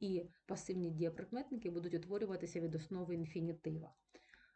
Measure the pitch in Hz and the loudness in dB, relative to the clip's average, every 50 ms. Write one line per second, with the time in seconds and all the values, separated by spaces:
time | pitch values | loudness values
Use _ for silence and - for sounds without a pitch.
0 | - 196 185 175 175 175 - _ _ - 190 - - - 190 185 175 170 165 156 | 0 2 2 2 0 -2 -10 _ _ -6 -6 -4 -2 0 0 2 2 2 4 4
1 | 170 165 160 - - - - 247 277 277 269 226 - 180 170 170 170 180 175 165 | 2 2 2 -2 -6 -4 -4 -4 -2 -2 -4 -2 -2 0 0 0 0 2 0 0
2 | 165 180 202 202 220 196 190 180 - 170 - 180 165 165 156 160 160 - 196 180 | 0 0 0 0 2 2 0 -2 -2 -2 0 0 2 2 2 0 -2 0 -2 -2
3 | 180 170 175 165 165 156 - 180 165 170 160 160 - 156 156 156 160 - - _ | 0 0 0 0 0 0 0 0 0 0 0 0 -2 -2 -2 -2 -4 -8 -14 _
4 | _ _ _ - - - - - - - _ | _ _ _ -20 -20 -20 -20 -20 -20 -20 _